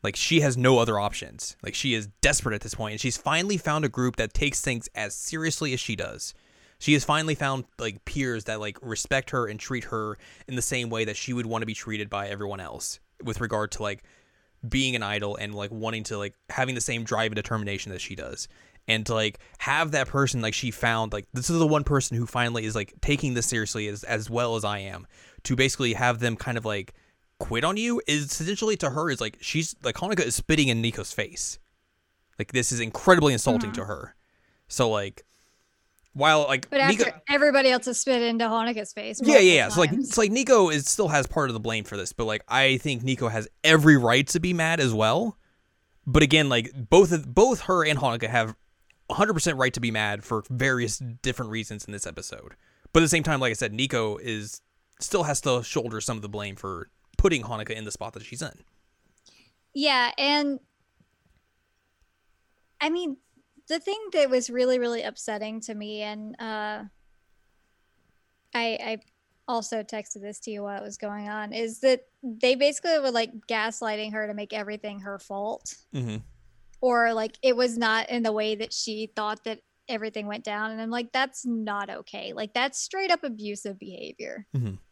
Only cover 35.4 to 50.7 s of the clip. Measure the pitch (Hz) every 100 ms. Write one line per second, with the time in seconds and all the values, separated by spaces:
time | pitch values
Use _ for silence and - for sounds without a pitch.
35.4 | _ _ _ _ _ _ _ 139 147 156
36.4 | 143 135 - 277 269 226 233 175 - 285
37.4 | 294 277 262 254 247 233 - 247 233 233
38.4 | 226 226 226 220 208 - 214 214 240 277
39.4 | 185 160 104 107 160 208 262 - 208 233
40.4 | 269 240 180 151 139 - 185 147 127 160
41.4 | 135 113 110 113 104 104 90 - 113 107
42.4 | - 127 135 131 147 127 127 127 117 110
43.4 | 107 _ 156 160 151 147 117 123 139 175
44.4 | 180 175 160 165 131 110 110 139 220 -
45.4 | _ _ _ _ _ _ - 139 151 156
46.4 | 143 120 117 135 117 170 190 165 135 123
47.4 | 240 240 - 185 151 147 135 117 110 117
48.4 | 113 110 _ _ _ _ _ - 214 170
49.4 | 175 135 131 123 117 110 107 104 - 110
50.4 | - 127 135